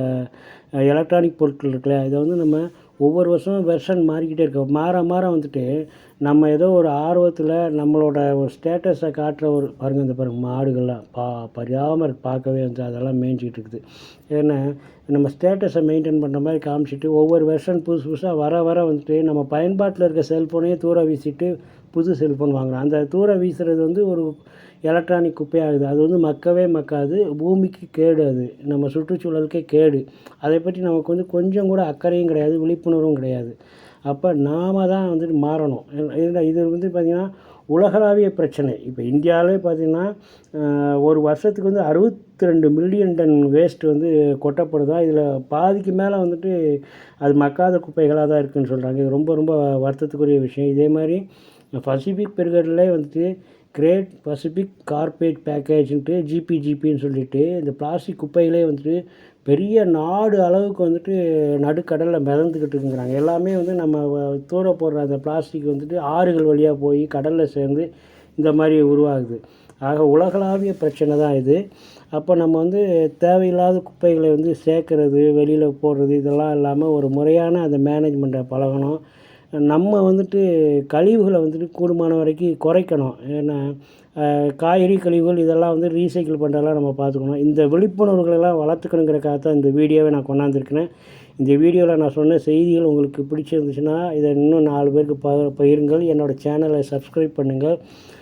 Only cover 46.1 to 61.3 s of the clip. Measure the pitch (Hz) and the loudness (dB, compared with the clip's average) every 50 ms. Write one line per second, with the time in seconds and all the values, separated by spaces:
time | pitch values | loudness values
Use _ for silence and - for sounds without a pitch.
46.1 | 202 190 180 175 175 165 190 190 180 170 160 151 143 139 139 - - - - - | 0 -2 -2 -2 -4 -4 -4 -4 -2 0 0 0 -2 -2 -4 -10 -20 -20 -20 -20
47.1 | - - 143 143 143 147 143 143 143 180 180 180 180 170 165 156 151 165 156 143 | -10 -2 0 2 2 2 2 0 0 0 0 0 0 -2 -4 -6 -2 0 0 2
48.1 | 151 156 151 147 151 147 139 139 - 143 131 120 131 131 127 127 131 139 139 135 | 2 2 0 2 0 0 -2 -2 -4 -4 -4 -2 -4 -4 -4 -4 -2 -2 -2 0
49.1 | 139 143 156 160 160 151 156 160 156 147 143 139 135 131 135 139 139 139 156 147 | 0 0 0 0 0 0 0 0 0 0 0 0 0 0 -2 -2 -2 -4 -6 -6
50.1 | 147 143 147 147 143 139 131 127 - 139 143 143 139 143 151 151 156 156 160 156 | -4 -2 0 2 2 2 0 -2 -4 -4 -2 0 2 2 2 2 2 0 0 -2
51.1 | 170 196 190 190 - - - - - _ _ _ 139 123 - 135 135 135 135 196 | -4 -4 -6 -10 -16 -20 -20 -20 -20 _ _ _ -12 -8 -4 -4 -4 -4 -4 -4
52.1 | 190 202 208 196 - 180 170 170 170 170 160 165 165 175 185 185 175 156 147 147 | -4 -4 -6 -6 -4 -4 -2 0 2 0 2 2 2 2 2 2 2 0 -2 -4
53.1 | - 160 170 185 185 185 - _ _ _ _ _ - 143 151 165 185 196 190 190 | -4 -4 -4 -4 -4 -8 -14 _ _ _ _ _ -4 0 2 2 2 2 0 -4
54.1 | - - - 147 147 143 - 160 165 190 196 196 - _ _ - 151 147 160 160 | -10 -14 -10 -8 -8 -6 -6 -6 -4 -4 -6 -6 -8 _ _ -6 -4 -4 -4 -4
55.1 | - - 165 165 151 160 - 151 147 147 139 - 156 151 139 131 147 143 143 156 | -4 -2 -2 -2 -2 -4 -6 -6 -6 -4 -2 2 2 2 2 2 -2 -4 -2 -2
56.1 | 175 180 160 147 160 170 160 - 170 151 143 147 147 143 156 156 147 131 143 139 | -4 -4 -2 -4 -4 -4 -2 -2 -4 -2 -2 -4 -4 -2 -2 -2 -2 -2 -2 -4
57.1 | 135 135 131 131 - 139 156 170 180 175 151 143 135 - 147 151 175 170 - 196 | -4 -4 -4 -2 0 0 0 0 -2 -4 -4 -6 -6 -6 -6 -6 -6 -6 -6 -10
58.1 | 160 - 160 147 147 175 170 165 170 170 165 156 143 139 143 156 170 180 175 - | -10 -10 -10 -2 0 2 2 2 2 2 2 0 -2 -2 -2 -4 -4 -4 -4 -8
59.1 | - - - - _ _ - 139 143 160 196 208 220 220 202 180 160 156 156 170 | -16 -20 -20 -20 _ _ -2 0 0 0 2 2 2 2 4 4 2 0 0 0
60.1 | 190 208 220 220 208 196 180 175 180 196 202 202 196 - 175 165 170 170 170 196 | 0 0 0 2 2 2 4 4 4 2 2 0 -2 -2 0 0 0 -2 -2 -2
61.1 | 190 185 175 165 | -2 0 0 0